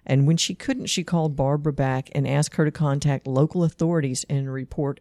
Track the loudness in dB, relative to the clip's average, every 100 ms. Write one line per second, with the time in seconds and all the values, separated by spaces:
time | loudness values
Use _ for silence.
0 | 0 4 4 2 0 -4 -4 -4 -2 -4
1 | -2 0 0 0 0 0 0 0 0 -2
2 | -2 -2 0 0 0 0 0 0 0 0
3 | 0 0 0 2 2 2 0 0 0 0
4 | 0 -4 -4 -4 -2 -6 -8 -4 -4 -4